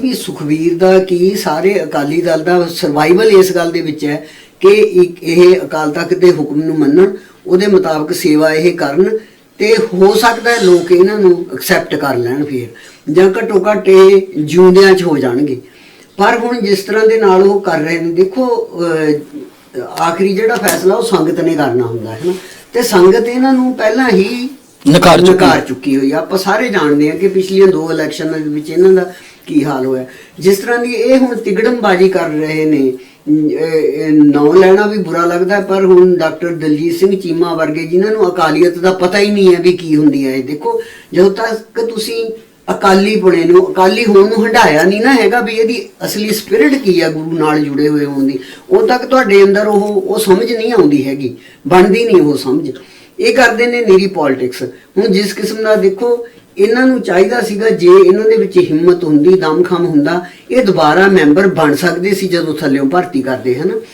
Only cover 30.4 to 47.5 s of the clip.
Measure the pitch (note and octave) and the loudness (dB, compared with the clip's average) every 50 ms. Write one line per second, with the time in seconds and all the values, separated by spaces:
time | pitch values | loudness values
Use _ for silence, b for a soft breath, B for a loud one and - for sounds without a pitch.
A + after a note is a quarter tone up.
30.4 | D3 F#3 G3+ G3 - A3+ A#3+ A#3+ A#3+ A#3+ A#3+ G#3+ A#3 B3+ C4 C4 B3+ B3 A#3 G#3+ | -2 -2 -2 -2 -2 -4 -4 -4 -4 -4 -4 -2 0 2 2 2 2 0 -4 -4
31.4 | - - F#3+ G3+ A3 B3 B3 A#3 G#3 G3+ F#3 F3 F#3 F#3 F3 F3+ E3+ D#3+ D3+ D3+ | -4 -4 -2 0 0 -2 -2 0 0 0 2 2 2 2 2 0 -4 -4 -4 -4
32.4 | D#3 D#3 D#3 D#3 D#3 D#3 D3+ C#3 C3+ C3 B2+ B B B B B B D3 D3+ D#3 | -4 -4 -4 -2 -2 0 0 0 0 -2 -2 B B B B B B -2 -2 0
33.4 | D3+ D3+ B2 C#3+ D#3 D#3+ D#3+ D#3+ D3+ - C3+ D3+ D#3 D#3 D3+ D3+ D3 D3 C#3+ D3 | 0 -2 -2 -2 -4 -2 -2 0 0 -2 -2 -2 -2 0 2 4 4 4 4 2
34.4 | D3 D3 D#3+ F#3+ F#3+ F#3+ F#3+ G3+ G#3+ G#3 G#3+ G#3+ F#3 D#3 E3+ E3+ E3+ E3+ E3+ F3 | 2 4 4 6 6 6 4 4 2 0 -2 -4 -4 -4 -4 -2 -2 -2 0 -2
35.4 | F#3 F3+ G3+ G3+ F#3+ F#3 F#3+ G3 F#3+ F#3 F#3 F3+ F3+ F#3 F3+ E3+ E3 D#3+ D#3 - | -2 -2 -2 -2 -2 -2 -2 0 2 4 6 6 6 4 2 0 -2 -4 -4 -4
36.4 | F3 E3+ E3+ D3+ D#3 D#3 D3+ D3 D#3+ E3+ E3+ - F#3+ G3 G3 F#3+ - F3 D#3+ E3+ | -8 -8 -6 -4 -2 -2 -2 -2 -2 -4 -2 0 0 0 0 0 -4 -4 -2 -2
37.4 | F3 E3+ E3 D#3+ D#3+ D3+ D3+ D#3+ E3 D#3+ E3+ F3+ G3 G#3+ G#3+ A3 G3+ F3+ F3+ F#3 | -2 -2 -2 -4 -4 -4 -4 -6 -6 -2 -2 0 0 0 0 0 0 -2 0 0
38.4 | E3 D#3 D3+ D#3 F3 F3 E3+ F3 E3+ F#3 F#3 F3+ F3+ F3+ F#3 G3+ G3+ G#3 G#3 G3+ | -2 0 2 2 0 0 0 0 -2 -2 0 0 -2 -2 0 0 0 0 0 2
39.4 | G3 F#3 F3 F3 E3+ F3+ F3+ F3+ E3+ E3 D#3 D3+ D3+ D3 C3+ C3+ C3+ C3 C3 C3+ | 4 4 4 4 2 0 0 0 -2 -2 0 2 2 2 0 -2 -4 -4 -4 -6
40.4 | B2+ B2+ D3+ D3 - D#3 D#3 - B B B B B B - E3+ F#3 G3 F#3+ G#3+ | -6 -8 -8 -8 -6 -6 -4 -6 B B B B B B 0 2 2 2 2 -2
41.4 | A3+ A#3 A3 A3 - _ - A#3 A3+ A3+ A3+ G#3+ G#3+ A#3+ A3+ A3+ A3+ A3+ - B | -6 -6 -6 -8 -10 _ -8 -6 -6 -6 -6 -8 -8 -8 -6 -8 -8 -8 -10 B
42.4 | B B B B - - F#3+ - - G3 F#3+ F#3+ G3 G#3 G#3+ G#3 F3+ F#3 F3 E3 | B B B B -8 -8 -6 -2 0 2 2 2 2 0 0 0 2 2 2 2
43.4 | E3 E3+ F3 F#3 F#3 - - F3+ F#3 F#3+ G#3+ A3+ A#3+ G#3 G3+ G3 G3 G#3 A3+ A3 | 2 4 4 4 4 2 0 0 2 2 2 0 0 4 4 4 4 4 2 0
44.4 | G#3 G#3+ A3 A#3+ A3 F3 D3+ D3+ E3 F3+ G3+ G#3 A3+ C4 C#4 A#3+ G#3+ G3 G#3+ B3 | 0 0 2 2 2 2 2 2 2 2 0 0 0 0 2 2 2 2 0 0
45.4 | - A#3 A3 A3 A3+ A3 B3 - - - - - F#3 E3 - G3+ G#3+ G#3+ G3+ - | -4 -4 -2 -2 -2 -2 -2 -6 -8 -12 -14 -12 -10 -8 -6 -6 -4 -4 -4 -6
46.4 | - - F#3+ A3+ D4 D4 C4 C#4 - G3 F3+ E3 E3 D#3+ D#3 D#3 D#3 D#3+ E3 E3 | -6 -4 0 2 2 2 0 0 0 0 0 0 0 -2 -4 -6 -6 -6 -4 -2
47.4 | D3+ D#3 | -2 0